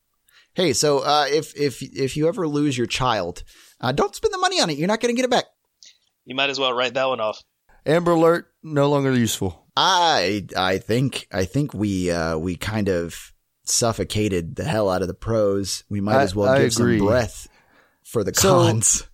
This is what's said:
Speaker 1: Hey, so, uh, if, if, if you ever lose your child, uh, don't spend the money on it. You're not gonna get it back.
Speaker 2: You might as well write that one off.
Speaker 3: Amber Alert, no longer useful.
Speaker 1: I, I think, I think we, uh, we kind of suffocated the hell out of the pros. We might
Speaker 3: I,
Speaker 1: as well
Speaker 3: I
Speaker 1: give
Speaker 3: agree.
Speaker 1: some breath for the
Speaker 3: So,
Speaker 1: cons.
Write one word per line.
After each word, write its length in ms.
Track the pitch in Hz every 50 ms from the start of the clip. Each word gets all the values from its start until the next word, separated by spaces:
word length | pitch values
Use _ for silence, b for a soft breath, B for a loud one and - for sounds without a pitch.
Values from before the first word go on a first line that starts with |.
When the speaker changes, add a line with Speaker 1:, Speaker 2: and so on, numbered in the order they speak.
| _ _ _ _ _ b b b b b b
Speaker 1:
Hey, 180 | - 190 160 113
so, 280 | - 156 147 143 135
uh, 260 | 131 143 147 151 147 135
if, 260 | 143 156 139 - - -
if, 220 | 143 143 - - 139
if 340 | 131 - - 135 131 -
you 100 | 151 151
ever 220 | 165 175 - 175 156
lose 300 | 147 147 147 151 127 123
your 80 | 117
child, 560 | - - - 135 127 113 101 87 85 90 - - b b b b b b b -
uh, 100 | 127 135
don't 220 | - 381 403 -
spend 180 | - - 427 403
the 60 | 370
money 240 | 370 370 381 349 269
on 80 | -
it. 80 | 151 135
You're 100 | 160 190
not 120 | 214 220 -
gonna 100 | 240 233
get 140 | 240 254
it 40 | 240
back. 140 | 247 185 - - _ _ _ _ _ _ b b b b b b _ _ _
Speaker 2:
You 80 | - 127
might 140 | 135 139 139
as 100 | 135 131
well 120 | 135 131 120
write 200 | 123 127 123 117
that 140 | 131 131 131
one 100 | 127 117
off. 240 | 110 107 104 - - _ _ _ _ b b b b
Speaker 3:
Amber 260 | 135 156 175 170 175 170
Alert, 340 | 160 165 165 170 - - _ _ _ -
no 260 | 160 151 143 143 143
longer 240 | 147 143 135 135 131
useful. 540 | 123 117 104 - - 95 92 82 - _ _ -
Speaker 1:
I, 680 | 135 151 202 226 180 175 165 147 113 90 92 104 104 87 - 82
I 220 | 90 92 92 95 92
think, 480 | - - 110 123 139 131 - - - - -
I 120 | 98 95
think 280 | - - 135 147 135 -
we, 360 | 92 107 104 98 92 90 87
uh, 260 | 85 85 80 82 82
we 200 | 78 82 92 87
kind 320 | - - 104 110 110 101 98
of 440 | 92 85 85 82 - - - - _ _ _ _ _ _ -
suffocated 880 | - - - 120 113 107 - 92 - - 107 107 104 95 87 82 80 67
the 100 | - 92
hell 260 | 156 135 110 107 95
out 120 | 92 92 92
of 60 | 87
the 60 | 92
pros. 680 | - - 113 113 110 104 101 98 101 101 95 - - - -
We 120 | 101 101
might 180 | 98 101 117 135
Speaker 3:
I, 40 | 139
Speaker 1:
as 120 | 92 92
well 160 | 104 101 107
Speaker 3:
I 80 | 131 139 135
Speaker 1:
give 140 | 123 113
Speaker 3:
agree. 220 | 117 120 120 117 107
Speaker 1:
some 80 | 98
breath 420 | 101 117 127 113 - - - - - b b b b b b b b b b b
for 180 | - - 120 98
the 120 | 95 90
Speaker 3:
So, 300 | - - 196 190 - 117
Speaker 1:
cons. 440 | 110 107 117 107 - - - - -